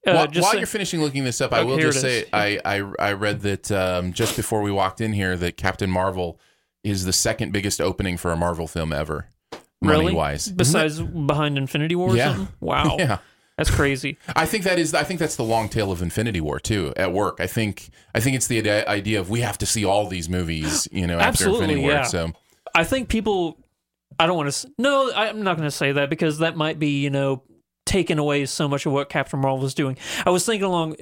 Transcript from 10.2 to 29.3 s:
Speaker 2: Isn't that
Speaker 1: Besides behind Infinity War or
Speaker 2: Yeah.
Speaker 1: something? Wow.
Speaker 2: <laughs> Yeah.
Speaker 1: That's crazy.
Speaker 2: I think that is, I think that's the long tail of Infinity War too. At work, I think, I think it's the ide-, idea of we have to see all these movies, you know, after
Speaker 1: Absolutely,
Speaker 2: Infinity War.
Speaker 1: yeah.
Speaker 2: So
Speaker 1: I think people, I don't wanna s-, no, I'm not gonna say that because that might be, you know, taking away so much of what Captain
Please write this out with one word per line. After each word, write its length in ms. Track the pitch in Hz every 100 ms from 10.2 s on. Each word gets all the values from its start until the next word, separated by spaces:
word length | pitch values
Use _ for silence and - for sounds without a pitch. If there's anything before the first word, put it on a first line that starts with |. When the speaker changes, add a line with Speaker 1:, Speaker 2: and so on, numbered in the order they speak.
| 147 151 214
Speaker 2:
Isn't 100 | 180
that 20 |
Speaker 1:
Besides 420 | 135 160 156 156
behind 560 | 160 165 143 147 151 139
Infinity 360 | 135 147 151
War 160 | 175 180
or 60 | 120
Speaker 2:
Yeah. 180 | 139
Speaker 1:
something? 200 | 139 196 -
Wow. 360 | - 139 151 -
Speaker 2:
<laughs> 20 |
Yeah. 200 | 156 101 - _ _ -
Speaker 1:
That's 140 | 156
crazy. 480 | - 143 135 143 - - -
Speaker 2:
I 100 | 160
think 160 | 226
that 140 | 185 175
is, 160 | 156
I 80 | 156
think 160 | 147 170
that's 160 | 156 -
the 60 |
long 240 | 113 113 107
tail 220 | 117 101
of 100 | 87
Infinity 400 | 87 92 117 92
War 200 | 76 67
too. 320 | - 107 76 -
At 160 | 92
work, 260 | 90 101 -
I 80 | 87
think, 400 | - 107 95 - - _
I 60 | 117
think 160 | 117 131
it's 100 | -
the 120 | 117
ide-, 280 | 107 104 -
idea 320 | 101 98 107
of 120 | 90
we 100 | 117
have 180 | 120 -
to 80 | 101
see 180 | 113
all 220 | 104 101 101
these 220 | 92 80
movies, 580 | 90 82 80 78 76 -
you 140 | - 87
know, 60 | 85
after 260 | 220 247
Speaker 1:
Absolutely, 200 | - 214
Speaker 2:
Infinity 160 | - 143
War. 80 | 139
Speaker 1:
yeah. 120 | 143
Speaker 2:
So 280 | 131 92 82 - _ _ -
Speaker 1:
I 120 | -
think 240 | 170 262 233
people, 500 | 220 214 196 170 160 _ _ _ _ _ -
I 60 | 170
don't 100 | 175
wanna 120 | 143
s-, 160 | - - -
no, 340 | 269 277 262
I'm 300 | 196 220 214
not 140 | 196 165
gonna 160 | 151
say 180 | - 143
that 180 | 139 139
because 300 | 156 165 147
that 180 | 165 160
might 220 | 156 156
be, 220 | 151 143
you 100 | 143
know, 320 | 139 139 135 _ _ _ _
taking 360 | - 196 170 156
away 260 | 147 143 139
so 220 | - 147
much 180 | 143 165
of 60 |
what 160 | 139 143
Captain 320 | 160 135